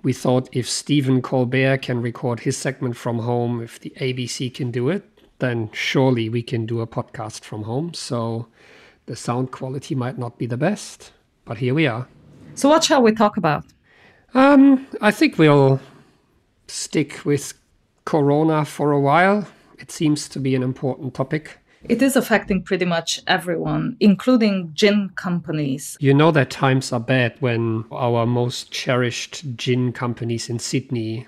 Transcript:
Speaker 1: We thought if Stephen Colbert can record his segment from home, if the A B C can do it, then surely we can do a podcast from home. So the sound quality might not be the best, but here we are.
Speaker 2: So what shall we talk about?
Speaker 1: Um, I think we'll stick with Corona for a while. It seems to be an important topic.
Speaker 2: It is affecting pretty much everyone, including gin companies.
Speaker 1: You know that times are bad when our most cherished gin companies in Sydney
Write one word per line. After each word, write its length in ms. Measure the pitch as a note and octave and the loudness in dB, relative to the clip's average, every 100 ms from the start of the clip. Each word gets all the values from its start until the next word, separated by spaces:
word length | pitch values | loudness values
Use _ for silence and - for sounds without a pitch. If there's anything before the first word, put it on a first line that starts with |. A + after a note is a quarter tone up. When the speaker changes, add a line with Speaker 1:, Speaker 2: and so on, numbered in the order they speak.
Speaker 1:
We 100 | D3+ | -2
thought 380 | B2 C#3 B2+ B2+ | -2 2 0 0
if 160 | C3 A2+ | -6 -4
Stephen 540 | - - C#3+ C3 C3 | -8 0 0 2 0
Colbert 600 | B2 C3 B2 C3 C3+ C3+ | 0 -2 0 2 2 0
can 180 | - A#2+ | -2 -4
record 400 | A#2+ A2+ C3 A#2 | -4 -6 -6 -4
his 160 | - C3 | -4 -4
segment 400 | C#3+ C3 C3 A#2 | -6 -4 -6 -6
from 220 | B2 A#2 | -4 -4
home, 420 | A2+ A#2+ A#2+ A#2+ | -2 -2 -2 -4
if 180 | A#2 - | -8 -14
the 140 | - - | -18 -6
A 160 | C3+ | -6
B 120 | B2+ A#2+ | -4 -8
C 240 | - B2+ | -6 -8
can 220 | - B2 | -6 -6
do 180 | A#2+ B2 | -2 -2
it, 180 | G3+ - _ _ _ | -2 -8 _ _ _
then 320 | C3 A#2 A2 | -4 -2 -4
surely 580 | - - D3+ C3 B2 A2+ | -6 -2 2 2 2 0
we 120 | A#2+ | -4
can 240 | A#2 A#2 A2+ | -4 -4 -4
do 160 | A#2 | -4
a 60 | A2+ | -6
podcast 560 | - - - A2 - | -8 -10 -12 -12 -14
from 200 | - G#2+ | -14 -12
home. 300 | G#2 B2 E3+ | -6 -6 -6
So 540 | D#3+ - A#2+ A2+ A2+ B2 _ - - - _ - | -10 -8 -6 -4 -6 -10 _ -20 -20 -20 _ -16
the 100 | B2+ | -10
sound 360 | - B2 B2+ | -4 -4 -4
quality 420 | - C3 C3+ - | -8 -10 -10 -6
might 240 | C#3 B2 - | -6 -6 -6
not 220 | A#2+ _ | -12 _
be 80 | A#2 | -8
the 100 | A#2+ | -2
best, 540 | D#3 G#3 - - - _ _ _ - | -2 -2 -10 -20 -20 _ _ _ -14
but 120 | A2+ | -4
here 160 | B2 C#3 | -2 2
we 100 | D3+ | 0
are. 220 | A2+ B2+ _ - - - - | -2 -10 _ -20 -20 -20 0
Speaker 2:
So 140 | C#4 | 4
what 140 | D#4+ | 4
shall 200 | D#4+ D4 | 4 4
we 80 | A3+ | 4
talk 260 | A3 G#3 - | 4 2 2
about? 260 | E3 C#3+ - _ _ _ - _ _ | 0 0 -4 _ _ _ -20 _ _
Speaker 1:
Um, 540 | B3+ C4+ C#4+ C#4 C4 - - | 4 8 10 8 6 2 0
I 120 | G#3 | 0
think 260 | G3+ D#4 - | 4 2 6
we'll 420 | D#3 C#3+ C3+ C3+ - - _ _ _ _ _ _ - | 6 8 6 4 -2 -20 _ _ _ _ _ _ -16
stick 560 | - - E3+ D3 - | -12 -4 -2 -2 -6
with 300 | - C#3+ - - _ _ _ _ - | -2 -2 -4 -18 _ _ _ _ -2
Corona 600 | D#3+ C#3+ D3 D#3+ D#3 D3+ | 0 2 2 2 0 -2
for 260 | - D3 | -2 0
a 80 | C#3+ | 2
while. 480 | C#3 D#3 F#3+ G#3 F#3+ - _ _ | 4 4 4 2 -2 -16 _ _
It 140 | - | -18
seems 360 | - D#3 D3 - | -2 0 0 -4
to 100 | - | -6
be 160 | C3+ C3 | -2 0
an 80 | |
important 500 | B2 B2+ C#3 B2+ C3 | -2 -4 -6 -6 -8
topic. 440 | - C3+ D#3 - - _ _ - | -6 -4 -4 -8 -20 _ _ -2
Speaker 2:
It 140 | A#3+ | 2
is 120 | C4+ C4 | 4 2
affecting 460 | A#3+ G#3 - F#3 | 2 -2 0 -4
pretty 240 | F3+ F#3 F3+ | -2 -2 0
much 360 | E3+ E3 - - | -2 -4 -8 -2
everyone, 720 | F#3 F3 D#3+ D#3 D3+ - - | -2 -2 -4 -2 -4 -4 2
including 680 | G#3+ F#3 - B3+ A3 F#3+ E3+ D3 | 4 4 4 4 4 0 -6 0
gin 340 | G#3 G#3 F#3+ - | 2 2 -2 -6
companies. 840 | F#3+ F3 - D#3 D3 C3+ - - | -4 -4 -4 -4 -2 -6 -8 -2
Speaker 1:
You 140 | C#3 | 4
know 160 | C#3 D#3 | 6 6
that 220 | D#3 B2+ | 4 0
times 420 | - C3+ C3 - | 0 2 2 0
are 60 | B2 | -6
bad 340 | A2+ C3 A#2+ - | 0 0 0 -2
when 460 | C3 A#2 A#2 A2 A2 | -2 0 -2 -4 -6
our 360 | - B2+ A#2+ A#2 | -4 -2 0 0
most 440 | B2 A#2+ - - | 0 -2 -6 -12
cherished 720 | - - B2 B2 - - - C#3+ A#2 | -10 -2 0 0 -4 -12 -12 -12 -8
gin 360 | - B2 B2 | -2 0 -2
companies 560 | A#2 B2 A2+ A#2 A#2 - | -4 -8 -6 -6 -6 -6
in 120 | A#2 | -8
Sydney 680 | - C#3 B2+ B2 A2 A2+ | -4 -6 -4 -6 -4 -8